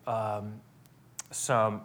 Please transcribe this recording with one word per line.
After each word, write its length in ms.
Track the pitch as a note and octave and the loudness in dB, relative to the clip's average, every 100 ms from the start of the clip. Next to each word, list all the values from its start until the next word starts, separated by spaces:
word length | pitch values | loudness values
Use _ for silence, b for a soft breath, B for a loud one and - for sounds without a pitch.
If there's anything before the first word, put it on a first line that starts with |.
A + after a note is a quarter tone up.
| - | -4
um, 540 | A2+ G#2+ G#2 G#2 A2 - - - - - - - | -2 -2 -4 -6 -12 -18 -20 -20 -20 -20 -16 -10
some 500 | - - A#2+ A2 G#2+ | -6 2 4 4 2